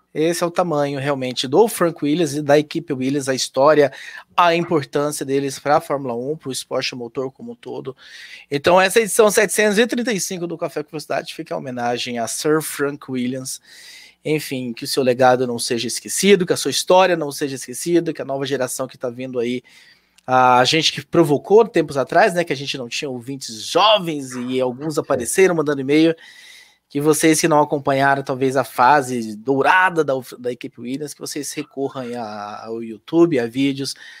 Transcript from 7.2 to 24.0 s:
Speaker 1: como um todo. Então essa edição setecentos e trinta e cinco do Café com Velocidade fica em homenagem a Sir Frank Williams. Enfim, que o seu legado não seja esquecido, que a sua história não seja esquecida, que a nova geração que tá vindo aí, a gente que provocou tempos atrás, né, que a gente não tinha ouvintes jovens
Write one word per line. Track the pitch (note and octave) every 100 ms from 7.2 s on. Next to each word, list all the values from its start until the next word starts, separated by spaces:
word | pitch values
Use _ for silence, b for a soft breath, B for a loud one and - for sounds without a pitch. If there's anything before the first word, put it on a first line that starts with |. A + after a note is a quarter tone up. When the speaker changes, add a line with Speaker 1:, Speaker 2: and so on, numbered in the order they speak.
| C3
Speaker 1:
como | - -
um | A#3+
todo. | B2+ B2+ C#3 - B B B B B
Então | C#3+ F3+ F3+
essa | F#3+ A#3
edição | G#3+ - G#3+
setecentos | A3 G3+ - G#3+ G3+
e | A#3
trinta | A#3+ A#3+
e | F#3+
cinco | - F#3 E3+
do | D#3+
Café | E3 D3+
com | D3+
Velocidade | D#3 - - - -
fica | D#3+
em | E3
homenagem | C#3 B2 A#2+ A#2+ B2+ A#2+
a | A2+
Sir | - D#3 D#3
Frank | D3+ - C#3+ C#3+ -
Williams. | B2+ B2 C3 C3+ - B B B B B B -
Enfim, | D#3 - C3 B2
que | A2+ C#3
o |
seu | D3
legado | B2+ B2 B2+ B2+ B2+
não | A#2
seja | - A#2+ A#2+
esquecido, | - G#2 - F#3+ F#3+ F3
que |
a | C3+
sua | C#3+
história | - - F3+ F#3 E3
não | D3
seja | C3+ C#3+ C3+
esquecida, | - B2 E3+ E3+ E3
que | C#3+
a | C3
nova | C#3 C#3
geração | C3+ B2+ - C3
que | -
tá | B2
vindo | A#2+ C3 B2
aí, | A#2+ B2 b b b b b b -
a | B2+ B2+ B2 B2+
gente | D#3+ D3+
que | - -
provocou | E3 D3+ C3+ - G#3 A3
tempos | E3+ D3+ C#3
atrás, | B2+ E3 G#3+
né, | F3
que | E3
a | C#3
gente | C#3 C#3
não | A#2+
tinha | - C#3+
ouvintes | B2 A#2 C#3 - A2
jovens | G#2 E3 G#3 G#3+